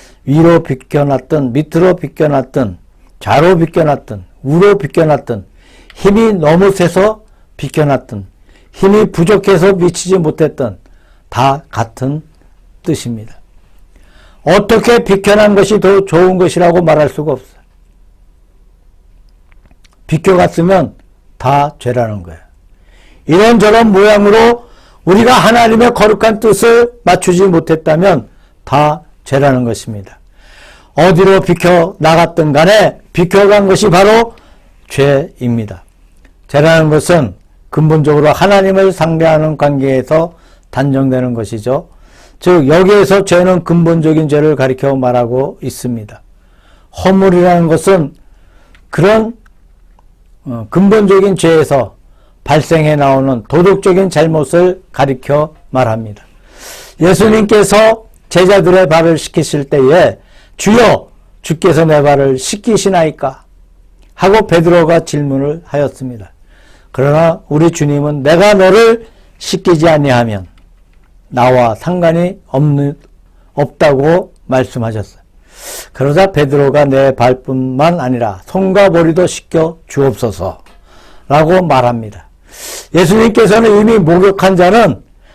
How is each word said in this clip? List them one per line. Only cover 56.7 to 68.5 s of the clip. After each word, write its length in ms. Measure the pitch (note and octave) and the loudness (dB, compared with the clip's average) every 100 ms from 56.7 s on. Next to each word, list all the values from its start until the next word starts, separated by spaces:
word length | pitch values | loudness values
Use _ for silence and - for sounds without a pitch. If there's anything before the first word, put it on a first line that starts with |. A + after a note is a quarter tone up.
| - - - | -20 -20 -2
예수님께서 1040 | E3 F#3 A3 A3 G#3 G#3+ G3 G#3 A3 A3 - _ _ | 0 2 2 2 2 2 2 2 2 0 -6 _ _
제자들의 580 | E3 F#3 G3 E3+ F#3 F3+ | 0 2 2 4 2 2
발을 300 | D#3+ E3 D#3+ | 2 2 -2
씻기실 480 | - - D3+ D3 C#3 | -4 -6 -4 -6 -2
때에 540 | D3 C3 E3+ C#3+ G2 _ - _ - | 0 2 2 2 -2 _ -20 _ -6
"주여, 520 | F#3+ A3+ A3 C3+ - _ _ _ | 0 2 2 0 -4 _ _ _
주께서 420 | - D#3+ F#3+ D3+ E3 | -10 -2 0 2 2
내 160 | D3+ | 2
발을 360 | C#3+ C#3+ C#3 C3 | 2 2 0 -2
씻기시나이까?" 1080 | - G3+ - G#3 G3+ F#3 D#3+ D3+ C3+ - _ _ _ _ _ _ _ | -6 -8 -4 -2 0 0 -2 -4 -10 -10 _ _ _ _ _ _ _
하고 340 | - F#3 G#3+ - | -4 0 2 2
베드로가 540 | E3 E3+ F3 D#3+ E3 | 0 2 2 2 0
질문을 640 | - D3 C#3+ C3+ C#3+ D#3+ - | -2 -6 -4 -4 -4 -8 -8
하였습니다. 680 | C#3+ C#3 - C3 A#2+ F#2+ _ _ _ _ _ _ | -6 -6 -6 -14 -14 -20 _ _ _ _ _ _
그러나 500 | - C#3 D3+ E3 E3 - | -4 -2 0 0 -2 -4
우리 220 | D3 E3 | 0 0
주님은 520 | E3 D3 C#3+ D3 D3 | 0 -2 -2 -4 -4
"내가 300 | C3+ E3+ G#3 | 0 2 2